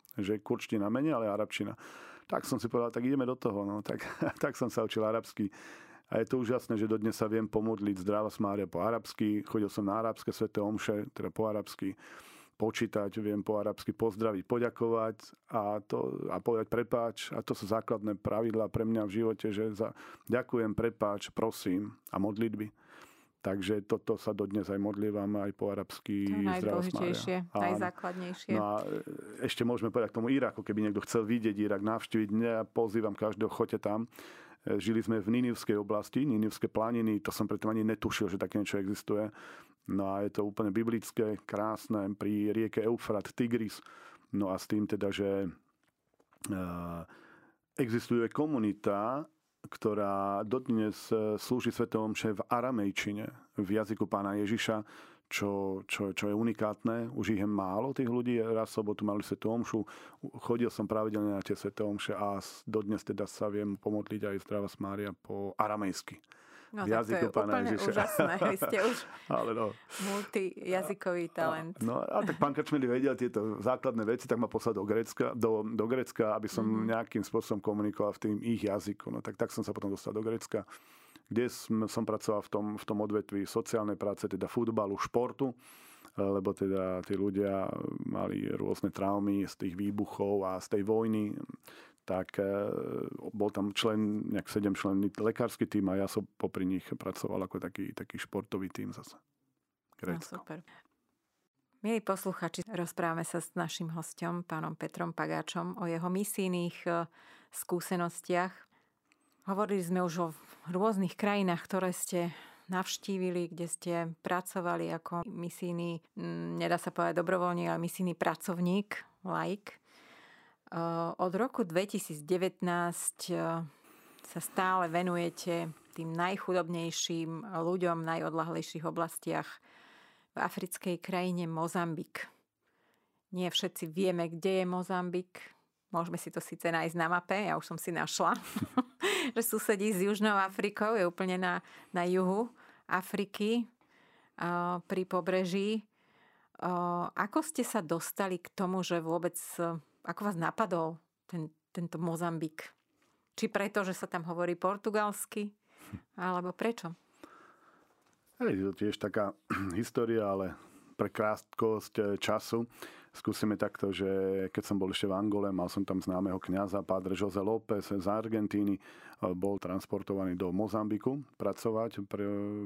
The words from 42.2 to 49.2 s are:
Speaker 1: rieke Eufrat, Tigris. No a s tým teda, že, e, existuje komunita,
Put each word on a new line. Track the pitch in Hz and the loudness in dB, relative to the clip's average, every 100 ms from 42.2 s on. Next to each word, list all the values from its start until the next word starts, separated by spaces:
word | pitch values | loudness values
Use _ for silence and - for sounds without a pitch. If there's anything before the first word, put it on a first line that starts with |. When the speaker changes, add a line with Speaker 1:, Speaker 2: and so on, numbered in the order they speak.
| 101 104 104 | 0 0 2
Speaker 1:
rieke | 107 110 - | 2 0 2
Eufrat, | 110 117 - 107 - | 2 0 0 -2 -2
Tigris. | - 120 120 107 - - - - - _ | -2 2 2 -2 -8 -18 -20 -20 -20 _
No | 101 98 | 0 0
a | 92 | 0
s | - | 0
tým | 107 104 | 0 2
teda, | 104 98 | 2 0
že, | 92 98 98 95 - _ _ _ _ _ _ _ _ - | 2 2 2 0 -4 _ _ _ _ _ _ _ _ -4
e, | 95 90 87 85 85 82 - - - - _ _ - | -2 -2 -4 -6 -8 -10 -16 -20 -20 -20 _ _ -2
existuje | 123 113 - 120 113 | 2 2 2 2 2
komunita, | - 156 139 107 95 107 101 110 135 | 2 2 4 2 2 2 2 0 -2